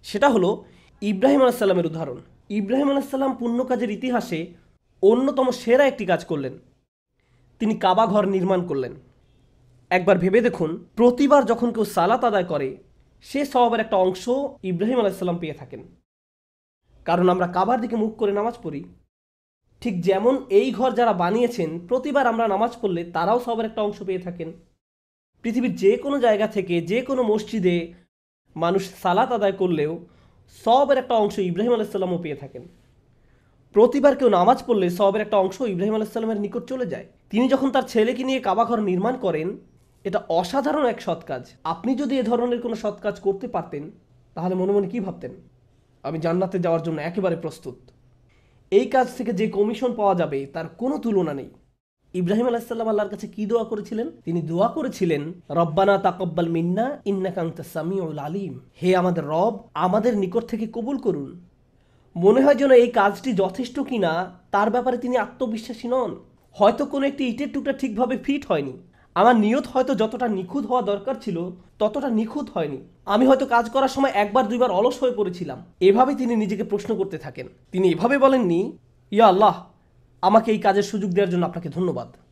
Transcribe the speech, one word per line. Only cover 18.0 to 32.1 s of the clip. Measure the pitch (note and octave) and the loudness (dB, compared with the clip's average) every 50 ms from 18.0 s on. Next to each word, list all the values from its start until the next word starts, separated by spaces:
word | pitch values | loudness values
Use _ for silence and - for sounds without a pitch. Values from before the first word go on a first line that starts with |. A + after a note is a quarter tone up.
| G#3+ A3 G#3+ | -2 -2 -2
করে | - A#3 G3+ G3+ | -2 -2 0 0
নামাজ | G#3 G#3 A#3 A#3 - - | 0 -2 -2 -4 -6 -10
পড়ি। | E3+ D3 C#3+ E3+ F3+ - _ _ _ _ _ _ _ _ _ _ _ _ _ _ _ _ _ | -10 -10 -10 -12 -14 -20 _ _ _ _ _ _ _ _ _ _ _ _ _ _ _ _ _
ঠিক | - A#3+ F#3+ F3 | -6 -4 -4 -2
যেমন | E3 F#3 F#3+ F#3+ G#3+ A#3+ C4+ C4 B3+ - | 0 2 2 2 2 2 0 0 -2 2
এই | F#3+ G3+ A#3+ C4+ G#3 | 2 4 4 2 -2
ঘর | F3+ B3+ C4 A3 | 0 0 0 2
যারা | G#3 A#3+ A#3 G#3 | 2 2 2 2
বানিয়েছেন, | F3 F3 F3 G3+ A#3 B3 A#3 A#3+ - F3 D#3 D#3+ E3+ F3 | 2 0 0 2 2 0 0 0 -2 -4 -4 -4 -10 -6
প্রতিবার | - A#3+ C4 B3 D4 C#4 C#4+ C4 | -2 -4 -2 -2 0 0 2 2
আমরা | A#3+ A3+ A3+ A#3 A3 | 2 2 0 0 0
নামাজ | G3 G3 A3+ A#3 A#3+ - | 2 0 0 -2 -2 -4
পড়লে | - G3+ F3+ E3+ E3+ | -4 -4 -2 -4 -6
তারাও | E3+ F3 E3 E3+ F#3 A3 B3 | -6 -4 -2 0 2 0 0
সওয়াবের | A#3+ A#3+ A#3 A3 A3+ | 0 -2 -4 -4 -4
একটা | A3 A3 - G#3+ | -6 -4 -4 -4
অংশ | G#3 G3+ - G3+ | -4 -4 -6 -6
পেয়ে | F#3 F#3+ F#3 | -6 -6 -6
থাকেন। | F3+ F3+ F3 - E3 D#3+ - - _ _ _ _ _ _ _ _ _ _ _ _ _ _ _ _ _ | -6 -10 -10 -10 -12 -12 -12 -16 _ _ _ _ _ _ _ _ _ _ _ _ _ _ _ _ _
পৃথিবীর | A3+ G#3+ B3 B3 B3 F3+ | -4 -2 0 0 -2 -2
যে | - - G3 A3+ | 2 4 4 4
কোনো | A#3 - C#4 C#4 C#4+ | 4 0 -2 -2 2
জায়গা | A#3 G3 - G3 A3 | 4 4 4 2 0
থেকে | G#3+ - G#3+ F#3 F3 F3 E3+ | -2 -2 -4 -4 -2 -2 -2
যে | E3 E3 G3+ A#3+ B3+ | 0 0 -2 -2 -2
কোনো | - C#4 B3+ B3 | -2 -2 -2 0
মসজিদে | G#3+ G#3+ G#3+ G#3+ - - A3 F3 F3+ F3 E3+ E3 - - - _ _ _ _ _ _ _ _ _ _ _ | 2 0 0 -2 -4 -4 0 2 2 2 0 -4 -6 -14 -20 _ _ _ _ _ _ _ _ _ _ _
মানুষ | D#3 E3 E3+ F#3 F#3+ F#3+ - - - - | -2 -2 0 0 0 -2 -4 -12 -6 -2
সালাত | F#3+ F3 G3 B3 B3+ B3 | 0 2 2 2 2 0
আদায় | A3 G#3 G3 F#3+ | 0 0 0 0
করলেও | F#3+ F#3+ F#3 E3+ D3+ D3 D3+ E3 F3 F3 - _ _ _ _ _ _ _ _ - - - | 0 0 2 2 2 2 0 -4 -8 -12 -20 _ _ _ _ _ _ _ _ -20 -6 2
সওয়াবের | A3+ A#3 C4 C#4+ C4+ C#4 C4 | 4 4 4 6 4 2 0
একটা | B3+ - A#3+ | 2 0 2
অংশ | A3+ G#3 G#3 G#3 - | 2 2 2 0 -2
ইব্রাহিম | G3 F3+ E3+ F3 G#3 A#3+ A#3+ | -2 -2 0 0 2 2 2
আলাইহিস | A3 G#3+ G#3 - | 0 0 -4 -2
সালামও | G3 F#3 F3+ | -4 -2 -2